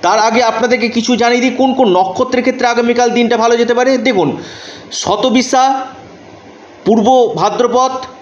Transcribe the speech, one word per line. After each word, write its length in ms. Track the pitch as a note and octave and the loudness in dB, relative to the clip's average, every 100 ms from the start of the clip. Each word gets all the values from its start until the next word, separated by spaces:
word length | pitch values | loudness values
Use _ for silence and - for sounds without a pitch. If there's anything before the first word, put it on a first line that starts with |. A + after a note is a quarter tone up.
তার 140 | F3 G#3+ A3 | 2 2 2
আগে 120 | A3+ A#3 | 2 0
আপনাদেরকে 380 | - A#3+ A#3+ A3+ A3+ | 0 -2 0 0 -2
কিছু 160 | A3+ A#3+ | -2 0
জানিয়ে 200 | A#3+ B3 | 2 2
দিই 140 | B3+ - | 0 0
কোন 100 | C4 B3+ | -2 2
কোন 80 | A#3+ F3+ | 2 2
নক্ষত্রের 480 | F#3 F#3 B3+ B3 A#3+ | 0 -2 -2 0 -2
ক্ষেত্রে 200 | B3+ B3 | 0 0
আগামীকাল 340 | A#3 A#3+ A#3+ A#3+ A#3+ | 0 0 2 0 2
দিনটা 180 | A#3 A3+ | 0 2
ভালো 120 | A3+ A#3 | 2 2
যেতে 140 | A#3 A#3+ | 2 2
পারে। 120 | B3+ B3+ A3+ | 2 2 0
দেখুন, 220 | G3+ D3 - - - - - - - | 0 -2 -4 -12 -18 -18 -20 -14 -8
শতবিশা, 640 | - G3+ C4 E4 - C4 C4 C4 - - - - - - - - - - | -4 -2 0 0 2 2 2 0 -6 -16 -20 -20 -20 -20 -20 -20 -20 -8
পূর্ব 220 | - A3 G#3+ C4 A#3 D3+ | 0 2 4 2 2 0
ভাদ্রপদ 540 | G3 G#3 A#3+ B3 C4 C4 - - | -2 0 0 2 0 -4 -12 -18